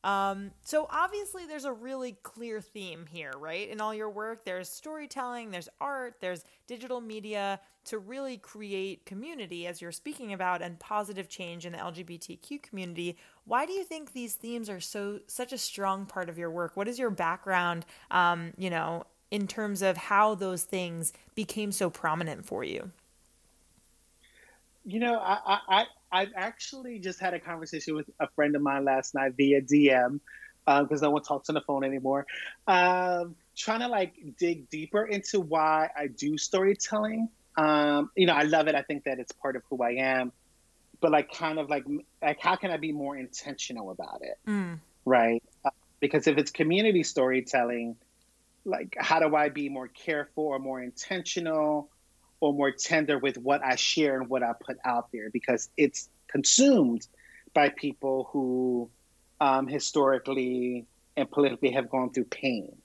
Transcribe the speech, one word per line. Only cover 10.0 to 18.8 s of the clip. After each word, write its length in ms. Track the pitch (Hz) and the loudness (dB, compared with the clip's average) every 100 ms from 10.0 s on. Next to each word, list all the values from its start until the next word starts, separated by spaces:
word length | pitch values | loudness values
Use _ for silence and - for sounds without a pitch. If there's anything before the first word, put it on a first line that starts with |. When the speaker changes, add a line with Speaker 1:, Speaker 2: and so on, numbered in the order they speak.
| - 302 233 | -12 -12 -10
Speaker 1:
about, 280 | 190 185 175 | -4 -2 -2
and 160 | 175 170 | -4 -12
positive 500 | - 208 202 196 180 | -4 -4 -4 -8 -10
change 360 | - 175 170 170 | -10 -12 -10 -12
in 60 | |
the 80 | 170 | -8
L 120 | 175 | -10
G 120 | 165 | -10
B 140 | 165 170 | -14 -14
T 180 | - - | -14 -16
Q 240 | - 285 | -12 -14
community. 580 | - 196 180 170 175 170 - _ - | -12 -10 -8 -6 -6 -8 -18 _ -4
Why 200 | 233 320 | -2 -2
do 60 | |
you 100 | 381 359 | -6 -8
think 260 | 320 294 | -12 -12
these 220 | 254 240 - | -10 -8 -8
themes 340 | 226 240 214 | -6 -8 -8
are 120 | 185 | -10
so, 400 | - 208 202 208 - | -8 -8 -8 -10 -10
such 260 | - 247 | -10 -8
a 40 | 262 | -6
strong 480 | - - 196 190 196 | -8 -2 -2 -2 -4
part 240 | 190 175 | -6 -6
of 80 | 165 | -6
your 140 | 170 | -6
work? 240 | 165 170 - | -4 -6 -4
What 100 | 208 | -6
is 100 | 247 | -2
your 100 | 247 | -4
background, 760 | 185 170 165 196 185 175 170 165 - - | -2 -2 -2 0 0 2 -2 -6 -20 -2
um, 420 | 180 175 170 165 - | 4 4 2 -4 -6
you 120 | 185 | -4
know, 360 | 170 | -2